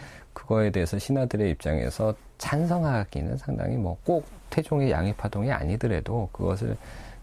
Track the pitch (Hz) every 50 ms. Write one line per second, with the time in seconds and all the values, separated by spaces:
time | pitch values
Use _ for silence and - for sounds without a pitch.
0 | - - - - - - - - - - 113 110 107 104 98 98 87 85 - 101
1 | - - 139 139 131 120 - 107 107 95 78 - - 78 76 69 58 60 - -
2 | 110 107 107 - - - - - - - - 143 165 170 175 175 165 151 131 113
3 | 101 - - 69 71 87 113 135 - - 131 107 - - 117 123 104 87 85 -
4 | - - 175 165 143 - - - - - - - 156 - 156 147 139 131 82 78
5 | 85 98 107 - - 104 - 101 104 131 139 - - 78 98 113 - 120 104 80
6 | - - 110 117 104 95 - - 95 90 92 95 117 113 107 - - - - -
7 | - - - -